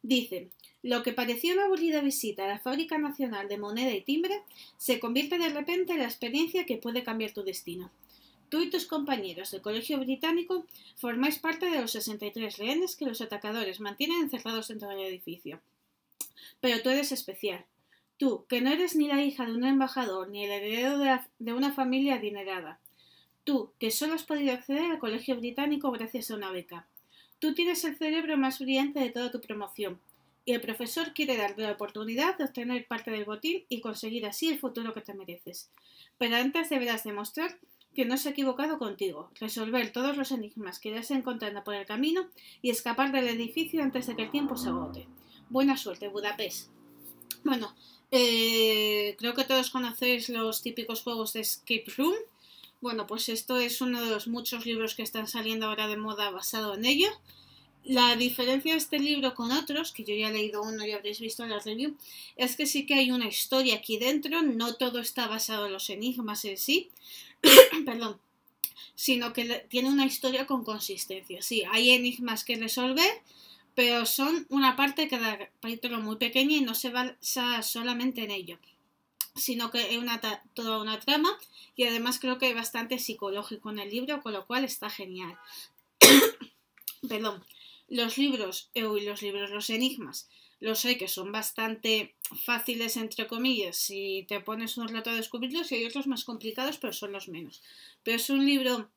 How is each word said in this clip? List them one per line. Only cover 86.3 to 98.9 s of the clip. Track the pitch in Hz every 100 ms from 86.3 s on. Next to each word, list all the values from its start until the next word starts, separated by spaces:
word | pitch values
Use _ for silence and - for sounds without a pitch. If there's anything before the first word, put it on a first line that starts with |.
| - - _ _ _ - - 247
Perdón. | 214 220 196 - - - - _
Los | 240 233 262
libros, | 285 254 190 190 -
eh, | 240
uy, | 220 208
los | 202 208
libros, | 208 202 202
los | 208 208
enigmas, | 226 262 262 151 - - - - _
los | 220 220
sé | 247 -
que | 190
son | - 190
bastante | 214 220 - 220 220 226 220 214 _ - -
fáciles, | - 233 233 233 226
entre | 226 220 - 226
comillas, | 226 262 233 185
si | - - 196 196 190 185
te | 202
pones | 196 220 226 240
un | 226
rato | 226 226
a |
descubrirlos, | 226 220 240 247 320 330
y |
hay | 233
otros | 233 277 269
más | 233
complicados, | - 226 220 220 269 302
pero | 226
son | 202 202
los | 196 190
menos. | 165 160 - - - - -
Pero | -
es | 233 240
un | 277
libro | 277 277 254 240 -